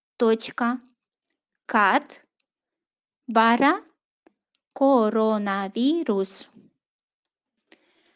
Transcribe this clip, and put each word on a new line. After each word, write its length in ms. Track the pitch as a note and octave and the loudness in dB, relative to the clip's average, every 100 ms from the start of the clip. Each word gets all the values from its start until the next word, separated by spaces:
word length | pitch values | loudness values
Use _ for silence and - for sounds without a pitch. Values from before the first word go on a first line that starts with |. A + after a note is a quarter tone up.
| _ - | _ -2
точка 640 | A#3 A3+ - - A#3 B3+ - _ _ _ _ _ _ _ - | 0 0 -4 -4 -4 -4 -10 _ _ _ _ _ _ _ -4
кат 580 | A3 G3+ B3 - - _ _ _ _ _ _ _ _ _ _ - | 0 2 2 -2 -14 _ _ _ _ _ _ _ _ _ _ -4
бара 560 | A3+ A3+ A#3 C#4 G4 - _ _ _ _ _ _ _ _ | 0 2 4 2 0 -6 _ _ _ _ _ _ _ _
коронавирус. 1800 | - C4+ C4 G#3+ A3 A3 G#3+ G3+ G3 G3 A3+ C4 E4+ D#4+ G3 F#3+ - - _ _ _ _ _ _ _ _ _ _ _ _ - _ _ _ | -2 2 4 2 0 0 -2 -4 -6 -6 -2 -2 -2 -2 -4 -4 -10 -18 _ _ _ _ _ _ _ _ _ _ _ _ -20 _ _ _